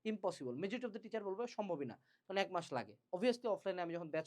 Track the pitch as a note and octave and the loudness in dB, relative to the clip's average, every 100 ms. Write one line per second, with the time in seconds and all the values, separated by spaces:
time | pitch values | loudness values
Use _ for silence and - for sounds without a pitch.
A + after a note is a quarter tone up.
0 | A3 G#3+ F#3+ E3+ C3 B2 F#3+ B3 B3 G#3 | -2 2 0 0 -2 0 0 0 -2 -6
1 | A3 A3 G3+ F#3+ A#3+ - G3+ E3 C3 - | -4 -4 -2 -2 -4 -2 -2 0 -2 -6
2 | _ _ - F#3+ F#3+ F3+ E3 C3 - C3+ | _ _ -2 0 2 0 0 -2 -2 -10
3 | - F3+ B3 B3 A#3 F#3+ G3 F3+ E3+ E3+ | -4 2 4 4 2 2 0 0 0 -2
4 | E3 D#3 | 0 -2